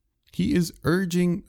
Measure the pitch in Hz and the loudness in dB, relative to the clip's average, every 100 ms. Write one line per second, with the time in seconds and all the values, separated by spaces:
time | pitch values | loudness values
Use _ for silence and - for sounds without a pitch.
0 | _ _ _ - 190 226 170 - 139 180 | _ _ _ -4 0 0 -2 -2 -2 0
1 | 185 175 175 180 | 0 0 0 -2